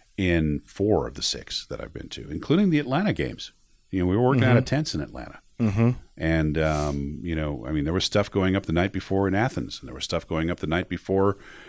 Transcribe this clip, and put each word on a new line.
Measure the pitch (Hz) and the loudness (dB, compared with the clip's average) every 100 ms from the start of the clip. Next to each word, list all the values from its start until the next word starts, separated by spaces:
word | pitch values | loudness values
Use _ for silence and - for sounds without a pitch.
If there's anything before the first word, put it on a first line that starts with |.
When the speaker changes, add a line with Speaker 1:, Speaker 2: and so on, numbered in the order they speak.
| _ - | _ -2
Speaker 1:
in | 92 85 78 71 - | 2 4 2 -2 -6
four | - 101 87 58 | -2 2 2 0
of | |
the | - | -6
six | - - - - - | -6 -6 -8 -12 -8
that | - | -10
I've | - | -10
been | - - | -12 -12
to, | - - | -12 -10
including | 76 - 165 202 | -10 0 2 4
the | 151 | 2
Atlanta | 127 143 208 | 0 0 0
Games. | 98 65 - - - _ _ _ | 0 -4 -6 -14 -18 _ _ _
You | 95 | 0
know, | 90 | 2
we | 101 | 4
were | |
working | 123 131 | 4 4
out | 127 120 | 6 4
of | |
Speaker 2:
Mm-hmm. | 127 135 | 4 -2
Speaker 1:
tents | 156 | -2
in | 76 | -4
Atlanta. | - 65 - - _ - | -6 -10 -14 -18 _ -2
Speaker 2:
Mm-hmm. | 113 101 117 123 - - | 0 4 2 2 -8 -4
Speaker 1:
And, | 82 82 78 76 | 0 2 2 2
um, | 78 76 73 71 71 76 | 2 2 0 -2 -4 -6
you | 85 | -4
know, | 80 76 71 64 | -4 -4 -6 -4
I | |
mean, | 76 | -2
there | 73 | 0
was | 92 | 0
stuff | - 104 101 | 2 0 2
going | 98 92 | 2 2
up | 95 - | 2 0
the | |
night | 80 101 | 0 0
before | 92 - 98 98 | -2 -2 0 2
in | |
Athens, | 98 127 - - - | 2 0 -2 -8 -10
and | 65 | -14
there | |
was | 62 | -10
stuff | - 85 - | -4 -4 -2
going | 82 82 | -2 -2
up | 87 | -2
the | 78 | -2
night | 87 - | -2 -2
before. | 87 - 95 98 98 - - | -6 0 4 4 2 -8 -20